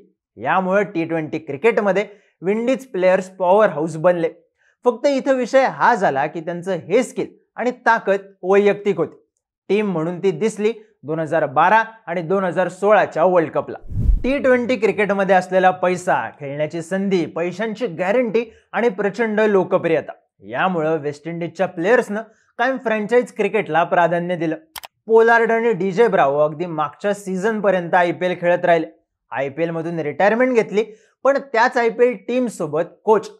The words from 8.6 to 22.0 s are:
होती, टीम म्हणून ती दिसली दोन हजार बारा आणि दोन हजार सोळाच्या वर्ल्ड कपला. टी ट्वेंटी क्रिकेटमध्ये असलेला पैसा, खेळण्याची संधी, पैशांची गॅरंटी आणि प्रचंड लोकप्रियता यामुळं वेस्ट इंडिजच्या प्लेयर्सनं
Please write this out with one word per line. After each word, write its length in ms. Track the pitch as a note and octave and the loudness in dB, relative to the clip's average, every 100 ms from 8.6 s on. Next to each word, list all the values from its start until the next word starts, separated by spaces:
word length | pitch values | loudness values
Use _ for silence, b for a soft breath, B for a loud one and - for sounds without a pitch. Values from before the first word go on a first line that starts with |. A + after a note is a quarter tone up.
| G3+ G3+ G3+ F#3+ | 4 2 0 -2
होती, 180 | C#3+ - _ _ _ _ - | -4 -6 _ _ _ _ -2
टीम 200 | G3 G#3 | 0 0
म्हणून 260 | E3+ D#3+ F3+ | -2 -4 -2
ती 120 | F#3+ | -2
दिसली 400 | D#3 G#3+ F#3+ G#3 A3+ B B | 0 -2 -2 -2 -4 B B
दोन 180 | C3 D#3+ | -8 -6
हजार 260 | D#3+ D#3+ D3 | -2 0 0
बारा 360 | C3+ E3+ A3 A3 - - | 2 4 4 2 -6 -8
आणि 160 | F3 | -6
दोन 220 | D#3+ G3 | -2 -2
हजार 240 | F#3+ F3+ F3+ | 0 -2 -2
सोळाच्या 540 | F3+ G3+ G#3+ D#3+ D#3 | -2 4 4 4 2
वर्ल्ड 260 | F3 F3+ D3+ | 2 4 2
कपला. 280 | D3 C3+ A2+ - - - - | -2 -6 -10 -8 -2 2 2
टी 140 | B3 C#4 | 2 0
ट्वेंटी 380 | C4+ B3 A#3+ B3 | 2 2 2 0
क्रिकेटमध्ये 580 | G#3+ F3+ G3+ G3 F#3+ | 0 0 0 0 2
असलेला 360 | F#3+ F#3 F#3+ F#3 | 2 2 2 4
पैसा, 560 | F#3 F3+ F3+ F3+ D3+ A2+ | 2 0 -2 -2 -2 -4
खेळण्याची 520 | - C#3+ C#3+ D3+ E3 | -10 -10 -6 -4 -6
संधी, 420 | E3 F#3+ G3 F#3+ D3+ | -6 -4 0 0 -2
पैशांची 600 | D#3+ F3 F3+ A3 G#3 B3 | -4 -6 -6 -8 -6 -8
गॅरंटी 560 | D#3+ F3+ A3+ A#3+ A3 A3+ b b | -4 -2 0 0 -2 -4 b b
आणि 160 | F#3 A#3 | -2 -2
प्रचंड 500 | G3+ G3+ G#3 A3+ G#3 | 0 -4 -2 -2 0
लोकप्रियता 720 | G#3+ G3 F3+ F#3 E3 D#3 - - _ _ | 2 2 2 0 0 0 -2 -12 _ _
यामुळं 540 | G2+ A#2+ F3+ F3+ D#3 D#3+ | -10 -2 -2 0 -2 -2
वेस्ट 300 | C#3+ C#3+ E3+ | -4 -8 -10
इंडिजच्या 380 | E3+ E3 E3 F#3 | -8 -8 -4 -6
प्लेयर्सनं 540 | F#3 E3+ B3 | -2 2 2